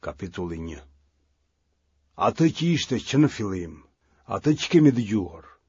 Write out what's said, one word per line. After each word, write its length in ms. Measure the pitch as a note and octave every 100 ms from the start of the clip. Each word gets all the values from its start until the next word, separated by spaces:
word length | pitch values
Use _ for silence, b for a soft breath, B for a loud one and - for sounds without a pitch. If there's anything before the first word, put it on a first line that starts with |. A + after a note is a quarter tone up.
kapitulli 560 | - D2 F#2 F2+ F2+ E2
një. 200 | E2 D2 - _ _ _ _ _ _ _ _ _ _ _ _ -
Atë 320 | G2 A2 D#3+ -
që 140 | E3 D#3+
ishte 240 | - A#2+
që 240 | - C3+
në 60 | D3 -
fillim, 380 | G#2 F#2+ E2+ D#2 _ _ _ _ -
atë 260 | G2 C#3+ D3+
që 100 | -
kemi 200 | E3+ D3+
dëgjuar 500 | A#2+ A2 G#2+ F2 - - _